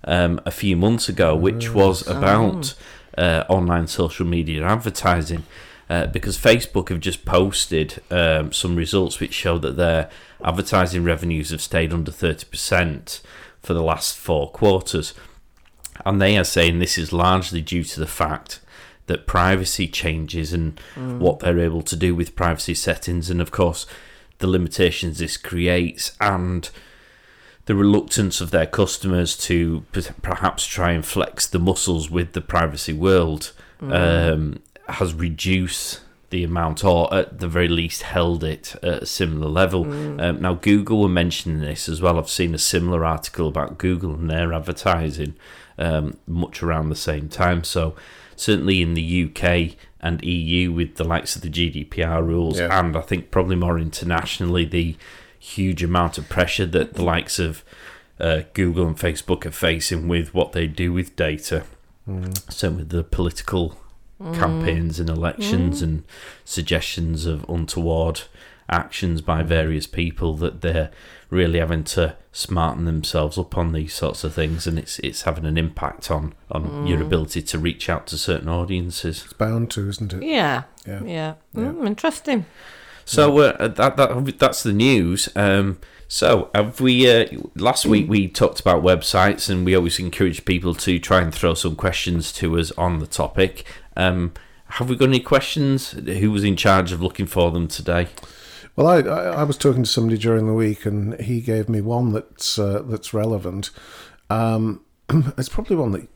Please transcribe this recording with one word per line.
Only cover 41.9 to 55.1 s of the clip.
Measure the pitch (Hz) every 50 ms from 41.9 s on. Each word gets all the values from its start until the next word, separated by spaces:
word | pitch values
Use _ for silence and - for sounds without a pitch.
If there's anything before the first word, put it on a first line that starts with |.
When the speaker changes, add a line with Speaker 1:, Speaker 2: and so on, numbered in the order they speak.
| 82 82
Speaker 1:
well. | 92 87 85 82
I've | 78 -
seen | - - 92 85 80
a | 76
similar | - - - 87 85 87 90 82 82
article | 80 80 80 - - - - 85 78
about | 71 80 71 - - -
Google | - 92 90 85 92 87 76
and | 76 82 82
their | 78 80 85 85 82
advertising, | 80 76 - 82 - - - 87 82 82 78 69 80 78 76 78 - - - - - - - _ -
um, | 80 85 80 78 76 71 - - _ -
much | 82 85 87 - - -
around | - 85 82 80 78 78
the | 76 -
same | - - 76 76 73 76
time. | - - 92 87 87 85 82
So | - - 90 82 80 78 - - - - - - - -
certainly | - - - 107 95 69 95 98 92
in | 85 82 85
the | 82
U | 82 82 87 90 85 73
K | - - - 87 87 87 82 82 - - - - _ -
and | - 85 85 80 -
E | 87 87 87 80 80 87 90 90
U | 90 85
with | 85 85 - -
the | - 82
likes | 82 82 82 - - - -
of | -
the | 87
G | 76 85 85 82
D | - 73 73
P | - - - 82
R | 82 82 82
rules, | 85 82 82 87 85 82 78 92
Speaker 2:
Yeah. | 87 85 92 95
Speaker 1:
and | 87 85 78 80
I |
think | 80 - - 90 - -
probably | - 104 90 90 95
more | 90 87 87 85 82
internationally, | 82 80 - - - 87 87 82 - - - - 95 87 87 90 85
the | 76 92 87 85 85 78 - - -